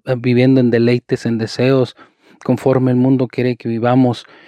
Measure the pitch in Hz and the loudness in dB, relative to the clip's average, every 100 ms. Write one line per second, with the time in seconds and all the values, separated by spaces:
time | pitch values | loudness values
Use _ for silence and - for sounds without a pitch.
0 | - 127 123 120 131 131 123 117 117 123 | -6 -4 0 2 4 4 2 2 2 0
1 | - 135 120 113 110 - 127 135 123 - | -2 -6 -4 -6 -6 -2 0 0 -2 -6
2 | - _ _ - - 123 135 131 127 123 | -20 _ _ -10 -4 -2 0 0 2 2
3 | 127 135 123 - 123 120 120 113 120 127 | 2 0 -2 -4 -4 -4 -6 -4 0 2
4 | 123 113 - - | 2 0 -10 -20